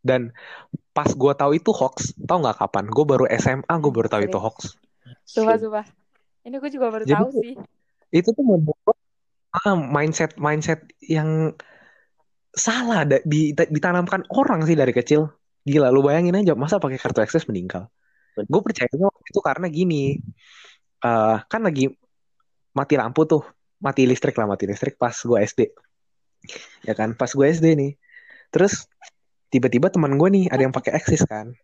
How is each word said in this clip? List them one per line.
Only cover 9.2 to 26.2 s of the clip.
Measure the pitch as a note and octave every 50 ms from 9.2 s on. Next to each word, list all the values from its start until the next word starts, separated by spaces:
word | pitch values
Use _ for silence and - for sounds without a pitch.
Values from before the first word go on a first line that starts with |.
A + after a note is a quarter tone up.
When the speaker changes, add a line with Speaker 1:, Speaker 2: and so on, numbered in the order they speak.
| _ _ _ _ _ _ -
Speaker 1:
ah, | F3 - G#3 G3
mindset, | F3 D3 B2+ C#3+ D3 D3 D#3 D#3 - E3 D#3 - -
mindset | C#3+ D3+ D3+ D3+ D#3 E3 D#3+ D#3+ - _ _ _ -
yang | - E3 D#3 D3+ D#3 D#3 D#3 D#3+ D#3 - _ - _ - _ _ _ _ _ _ _ _ _ _ _ _ _ _ _
salah | _ - - - A3 B3 B3 A#3 A3+ F3+ D3+
da-, | D3 C3+ C3+ -
di-, | D#3+ D3 D3+ D#3 D3 D3
ditanamkan | D3 E3+ - D#3 D3+ D3 F3+ F3 F3+ F3 F3+ - F#3+ F3+ - -
orang | A3 C#4 D4+ A#3 E3 D#3
sih | D#3 E3+
dari | D3+ C3+ B2+
kecil. | A#2+ B2 A#2+ - D3 D3+ D#3 D3+ - _ _ _ _ _ _
Gila, | C#3+ C#3 D3+ C#3+ B2+ B2+
lu | C#3 C#3
bayangin | C#3+ C#3+ E3 F3 F3 F3
aja, | G3 G#3 F3+ D3 G#2+
masa | C3 D#3 F#3+ G3 F3+
pakai | C#3 C3 C3
kartu | - A#2+ - - G#2+
Axis | G2+ - D#3+ -
meninggal? | - G#2+ F#2 F2 F#2 - F2+ F#2+ - _ _ _ _ _ _ _ _ _
Speaker 3:
Betul. | - G#2+ -
Speaker 1:
Gue | - F#3+ G3+
percayanya | - A3 - C3 B2 - C#3+ F#3
waktu | G3 - _ _ -
itu | - G4+
karena | - D#3+ C3+ D3 F3+ F3+
gini, | D3+ D#3 F#3 F3+ D#3+ D3 C#3 C#3 C#3+ - - - - _ _ _ - - - - _ _ _ _ _ _ -
eh, | A#2+ A#2 A2+ A2 A2 A2 G#2 -
kan | _ - A3+ A3+
lagi | G3 D#3 C3+ C3 C3+ - _ _ _ _ _ _ _ _ _ _ _ _ _ _ _ _
mati | - C3+ - D3 C3+
lampu | A2+ A2 C3 - D#3+
tuh, | D#3 E3 D3+ - - _ _ _ _ _ _
mati | - C#3 C3+ - C3
listrik | B2 B2 - - - -
lah, | - A2+ G#2
mati | G2 F#2+ -
listrik | F#2+ G2+ - - - - _
pas | B2 A#2+ A#2
gue | - - A#2+ A#2+ A2
S | G#2 G#2 -
D. | - A#2 - - _ _ _ _ _ _ _ _ _